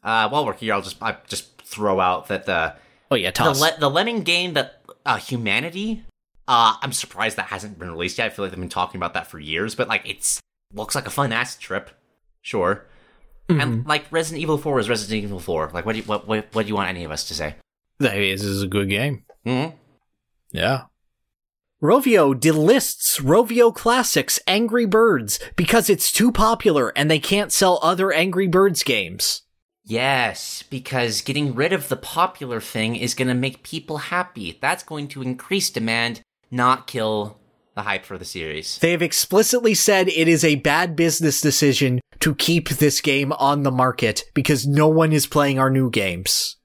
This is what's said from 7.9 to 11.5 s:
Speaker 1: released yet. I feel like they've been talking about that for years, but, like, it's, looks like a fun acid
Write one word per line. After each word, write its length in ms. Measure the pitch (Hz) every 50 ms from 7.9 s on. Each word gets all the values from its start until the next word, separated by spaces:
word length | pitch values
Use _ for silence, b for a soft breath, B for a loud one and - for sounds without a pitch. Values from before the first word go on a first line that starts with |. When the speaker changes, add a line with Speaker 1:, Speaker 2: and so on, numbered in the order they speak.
Speaker 1:
released 280 | 82 80 87 90 - -
yet. 80 | 117
I 40 | 110
feel 140 | - - 101
like 80 | 95 90
they've 60 | 90
been 100 | 90 82
talking 300 | - 92 90 - - 95
about 160 | 90 85 -
that 140 | 90 78 -
for 100 | - 80
years, 360 | 73 76 78 82 101 110 110
but, 120 | - 123
like, 160 | 107 110 101 - -
it's, 320 | 104 - - - - - _ _ _ _ _ _ -
looks 220 | 101 110 - -
like 120 | 143 127
a 40 | 107
fun 220 | - - 139 135 113
acid 280 | 117 123 120